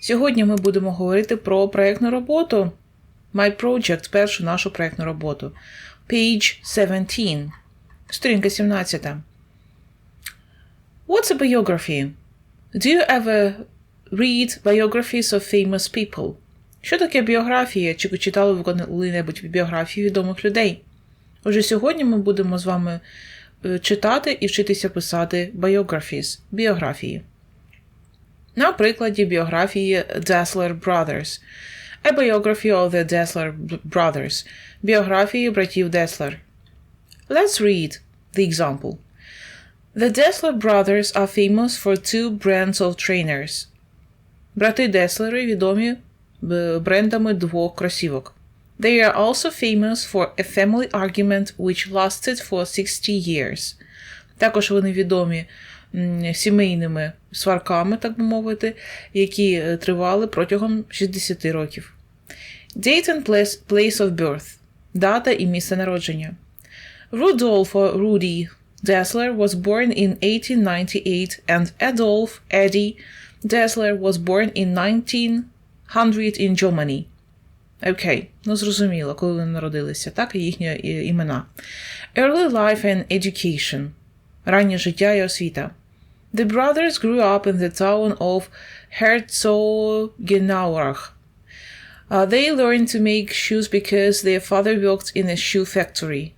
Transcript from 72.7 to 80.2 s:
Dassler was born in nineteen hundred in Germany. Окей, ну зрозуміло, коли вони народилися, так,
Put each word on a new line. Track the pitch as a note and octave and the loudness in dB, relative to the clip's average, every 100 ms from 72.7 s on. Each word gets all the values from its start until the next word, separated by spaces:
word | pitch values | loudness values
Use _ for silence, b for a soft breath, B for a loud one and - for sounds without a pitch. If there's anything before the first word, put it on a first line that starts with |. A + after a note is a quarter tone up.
| F#3+ G#3 G#3+ B B B B | 2 -2 -6 B B B B
Dassler | G#3+ A3+ A3+ A3 G#3+ G3+ | -2 2 2 2 0 0
was | F#3+ | 0
born | F3 E3+ F#3 A3 G3+ | 0 2 2 2 0
in | F#3+ | -2
nineteen | F3+ F#3+ A3+ A#3 B3 A#3 A#3 A#3+ _ _ _ - A3+ | 0 2 0 0 -2 0 -2 -4 _ _ _ -6 2
hundred | A3+ G#3+ G#3+ G#3 | 2 2 0 0
in | G3 F#3 | 0 2
Germany. | F#3+ E3+ D3 C#3 E3 - _ _ _ _ _ _ F3+ | 2 2 -2 -4 -8 -18 _ _ _ _ _ _ -4
Окей, | F#3 F3+ C#3 - - - | -2 -2 -2 -4 -12 -6
ну | G#3 | -2
зрозуміло, | G#3 G3+ G3+ F3 D3 D3 | -2 0 0 0 -4 -4
коли | F3 | -4
вони | E3+ E3 | -2 -4
народилися, | E3 D#3+ D3+ D3 D3+ - | -4 -4 -4 -6 -6 -8
так, | - | -6